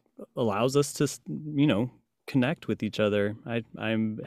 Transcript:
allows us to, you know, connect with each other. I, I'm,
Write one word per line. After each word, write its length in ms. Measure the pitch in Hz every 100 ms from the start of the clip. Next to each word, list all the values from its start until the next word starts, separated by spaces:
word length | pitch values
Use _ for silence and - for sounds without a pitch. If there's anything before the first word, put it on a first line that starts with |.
| _ - - -
allows 400 | 113 98 127 139
us 180 | 143
to, 140 | - 143 - -
you 380 | 143 151 143 147
know, 240 | 101 127 - _ _ -
connect 400 | 135 123 170 -
with 160 | 104
each 160 | 107 -
other. 360 | 107 104 101 113 -
I, 160 | 117 110 -
I'm, 420 | 107 113 110 110